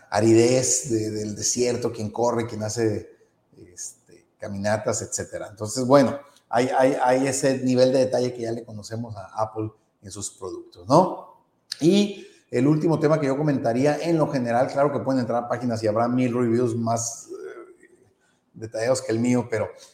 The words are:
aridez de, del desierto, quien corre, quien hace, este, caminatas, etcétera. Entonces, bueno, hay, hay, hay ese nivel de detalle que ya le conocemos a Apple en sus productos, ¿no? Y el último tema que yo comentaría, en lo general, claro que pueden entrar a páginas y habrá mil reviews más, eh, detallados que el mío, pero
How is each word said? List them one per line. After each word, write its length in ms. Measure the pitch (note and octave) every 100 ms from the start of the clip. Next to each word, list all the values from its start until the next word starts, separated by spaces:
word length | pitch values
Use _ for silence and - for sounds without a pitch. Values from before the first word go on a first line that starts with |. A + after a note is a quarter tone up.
| -
aridez 800 | G#2 A2+ A2+ A#2+ C3 B2 - -
de, 200 | A2+ G#2+
del 240 | G#2+ G#2+ G#2
desierto, 560 | G#2+ B2 B2 A#2 A#2
quien 180 | A2 G#2+
corre, 380 | - A#2+ A#2 A2+
quien 160 | A2
hace, 540 | G#2+ A#2 A2 G2+ - - _ _ _ - F#2
este, 540 | F2+ - - _ E2+ _ _
caminatas, 640 | G2+ G2 G#2 G#2+ A#2+ G#2+
etcétera. 460 | F#2+ - F#2+ - -
Entonces, 360 | - G#2 C3 B2
bueno, 320 | C#3 A#2+ - - _ -
hay, 220 | A#2+ B2+ C3+
hay, 180 | C3 D3
hay 260 | B2+ C3 C3+
ese 300 | C3 C#3 B2
nivel 320 | B2+ B2+ B2+
de 80 | C3+
detalle 340 | B2+ B2 B2
que 100 | B2
ya 80 | A2+
le 100 | A#2+
conocemos 500 | A2+ G#2+ G2+ A2+ A#2 G#2
a 80 | F#2 G#2+
Apple 300 | A2 - G#2+ - _ _
en 80 | G2+
sus 200 | G2 G2
productos, 560 | - F#2+ - - - F2+
¿no? 560 | D3 F#3 - - - _ _ - -
Y 440 | D3+ G3 G#3 - - - -
el 160 | B2 C3+
último 320 | D#3 E3+ D3+
tema 220 | D3+ D#3
que 80 | C#3
yo 100 | C3+
comentaría, 600 | D3+ C3+ A2+ A#2+ C#3+ D3
en 200 | D#3+ E3
lo 100 | C#3+
general, 380 | C#3 A#2+ A#2 C3
claro 220 | C#3 C#3+
que 60 | C3
pueden 200 | A2+ C3
entrar 240 | A2+ A#2
a 60 | A#2
páginas 340 | B2 B2 A2+
y 40 | G#2+
habrá 200 | G#2+ A#2+
mil 260 | B2 B2+
reviews 440 | A#2 B2 A#2 B2 A2+
más, 500 | A2+ A#2+ - - -
eh, 600 | - - A#2+ A2+ - _ _ _ _ _ _ _
detallados 480 | - A2 A2 A#2 B2+
que 100 | -
el 80 | A2+
mío, 280 | B2 B2 A2+
pero 180 | G#2+ G2 - -